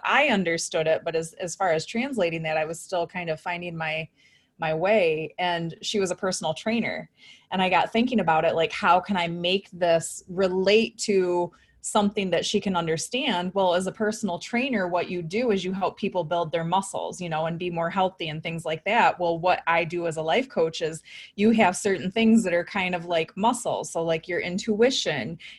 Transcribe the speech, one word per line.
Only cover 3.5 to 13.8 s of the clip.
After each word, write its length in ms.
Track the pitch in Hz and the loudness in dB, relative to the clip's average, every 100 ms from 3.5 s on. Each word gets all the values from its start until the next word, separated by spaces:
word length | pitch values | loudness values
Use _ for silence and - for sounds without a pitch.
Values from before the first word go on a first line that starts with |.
| 175 175 165 | -6 -6 -6
my, 340 | 160 160 160 _ _ _ _ - | -4 -4 -8 _ _ _ _ -6
my 140 | 160 | -2
way. 600 | 156 185 220 170 156 156 - | 0 4 4 4 0 -4 -4
And 380 | 180 170 165 - | -2 -2 -4 -8
she 160 | - 214 | -4 -2
was 100 | 185 | -2
a 60 | 180 | -2
personal 360 | 190 180 160 160 | -4 -2 -4 -4
trainer. 560 | - 226 151 82 160 _ - - - | -2 -2 -2 -6 -10 _ -20 -20 -6
And 100 | 185 | -2
I 80 | 185 | 2
got 240 | 180 - | 4 2
thinking 260 | 226 254 240 | 2 2 2
about 240 | 165 160 | 2 4
it, 120 | 165 160 | 2 2
like, 160 | 160 | 0
how 280 | - 202 180 | 0 4 4
can 160 | 180 190 | 4 -2
I 120 | 170 | -2
make 420 | 170 175 196 - | -2 0 -2 -2
this 520 | 175 175 165 - - - | -2 2 2 2 -12 -10
relate 680 | 180 190 185 190 214 226 - | -2 0 2 4 4 4 -4
to 500 | - 196 180 175 170 _ _ _ | 0 2 2 0 -2 _ _ _
something 500 | - 220 208 208 190 | -2 2 2 0 0
that 120 | 165 | 0
she 160 | 156 208 | 0 0
can 160 | 196 180 | 0 -2
understand? 800 | 165 160 - 247 285 180 180 | 0 -2 -2 -4 -2 -2 -2
Well, 220 | 196 185 | 0 2
as 100 | 175 | 2